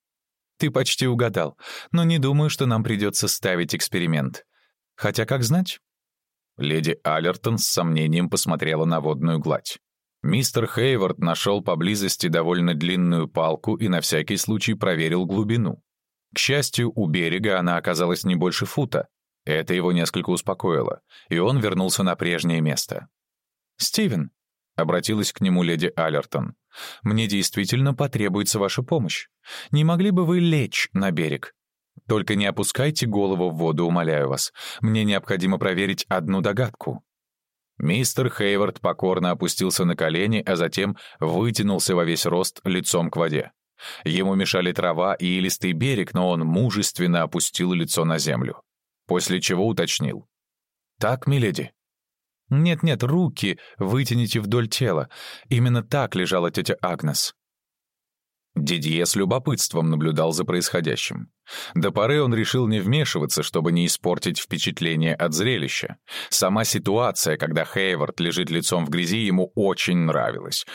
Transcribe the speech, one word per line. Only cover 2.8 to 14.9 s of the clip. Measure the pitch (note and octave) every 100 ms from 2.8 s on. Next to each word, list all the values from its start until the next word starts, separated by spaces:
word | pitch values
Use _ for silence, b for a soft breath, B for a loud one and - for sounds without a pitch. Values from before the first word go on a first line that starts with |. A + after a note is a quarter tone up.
придётся | A2 G#2+ G#2 - G#2
ставить | - G2 F2 E2+
эксперимент. | F2+ - F#2+ E2+ D#2+ C2 - - _ _ _ _ -
Хотя, | G#2 G2+
как | A2 C3+
знать?» | A2+ E3 F#3 - _ _ _ _ _ _ _ -
Леди | C#2+ D#2 D#2 -
Аллертон | - D#2 E2 F#2 - A2+
с | -
сомнением | - E2+ D#2+ D#2 E2 F2
посмотрела | F#2+ - D#2+ D#2 D#2
на | D#2+ E2
водную | D2+ C#2+ E2 D#2+
гладь. | D2+ C#2+ - - _ _ _ _
Мистер | C#3 F#3+ - B2+ A2+
Хейвард | - B2+ B2+ F#2+ -
нашёл | E2+ E2 G2 G2+
поблизости | F2+ E2+ F2 G#2 F#2+ - E2+
довольно | E2+ D#2+ F2+ E2+
длинную | D#2 E2+ F2+ F2 E2+ D#2
палку | - D#2+ D#2 - G#2+
и | A2
на | F2+
всякий | - D#2 D#2 G2
случай | - G#2+ G2+
проверил | G#2+ F#2+